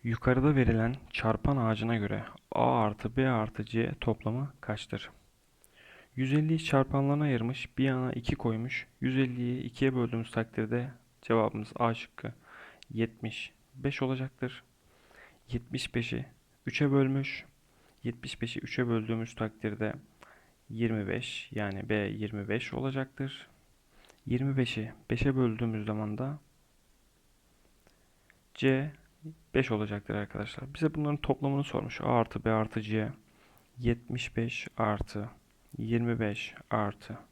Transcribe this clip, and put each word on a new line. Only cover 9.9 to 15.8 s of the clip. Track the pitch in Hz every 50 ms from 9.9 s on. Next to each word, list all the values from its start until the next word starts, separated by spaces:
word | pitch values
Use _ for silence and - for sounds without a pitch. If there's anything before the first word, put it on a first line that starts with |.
| 127
böldüğümüz | 127 120 117 120 113 113 -
takdirde | - 117 113 - - - 110 107 117 123 123 139 - - _ _ _ _
cevabımız | - - 117 113 107 110 - 107 107 - -
A | - 120 117 113
şıkkı | 113 - - _ - - 120 - - - - - - - - - - - _
yetmiş | - 110 113 113 - - - 113 - - - - - _ _ _ _
beş | 131 127 139 139 -
olacaktır. | 139 131 131 127 131 135 _ _ - 123 127 - - _ _ _ _ _ _ _ _ - - - - - - _ _ -
Yetmiş | - 117 120 - - 127